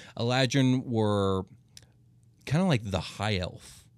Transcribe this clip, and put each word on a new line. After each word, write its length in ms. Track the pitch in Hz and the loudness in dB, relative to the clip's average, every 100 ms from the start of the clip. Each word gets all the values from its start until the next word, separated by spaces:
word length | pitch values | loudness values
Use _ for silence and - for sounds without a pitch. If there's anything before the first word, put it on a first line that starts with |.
| - - | -16 -6
Eladrin 680 | 117 127 127 139 131 127 131 | -2 0 2 2 4 2 0
were 600 | 113 107 104 98 95 92 - _ - - _ _ _ _ _ - | 0 2 2 2 0 -4 -12 _ -20 -20 _ _ _ _ _ -4
kinda 200 | 151 190 | 0 2
like 240 | 120 107 | 0 0
the 100 | 92 | -4
high 380 | - - 104 95 | -4 -6 -2 -2
elf 480 | 90 - - - - | -4 -10 -20 -20 -20